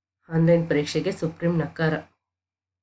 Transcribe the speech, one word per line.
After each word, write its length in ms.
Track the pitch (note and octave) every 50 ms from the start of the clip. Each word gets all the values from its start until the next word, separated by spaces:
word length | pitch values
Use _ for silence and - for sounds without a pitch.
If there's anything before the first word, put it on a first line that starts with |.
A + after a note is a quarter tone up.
| _ _ _ _ _ -
ಆನ್‌ಲೈನ್ 400 | E3 E3 E3 E3 E3+ E3+ E3 E3
ಪರೀಕ್ಷೆಗೆ 420 | D3 D3 D3 - - D#3 D#3 -
ಸುಪ್ರೀಂ 480 | - - E3+ D#3+ E3 - E3+ E3+ F3 D#3+
ನಕಾರ. 400 | C#3+ D3+ - - D#3+ D#3 D3+ D3+ - _ _ _ _ _ _ _ _ _ _ _ _ _ _ _